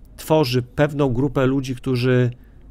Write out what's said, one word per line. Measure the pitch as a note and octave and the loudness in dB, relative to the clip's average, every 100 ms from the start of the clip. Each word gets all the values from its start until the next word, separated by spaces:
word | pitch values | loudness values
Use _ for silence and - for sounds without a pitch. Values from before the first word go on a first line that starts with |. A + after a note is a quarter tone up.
| - - | -20 -16
tworzy | - D#3 C3+ B2 | 0 2 2 0
pewną | B2 - D3 D3 C#3+ | -2 0 0 0 -2
grupę | A#2+ C#3 C#3+ C3 | 0 -2 0 0
ludzi, | C#3 C3 B2+ | 0 -4 -8
którzy | C3+ B2 B2+ B2+ B2 B2 - - - | -4 -2 2 2 2 -2 -14 -20 -20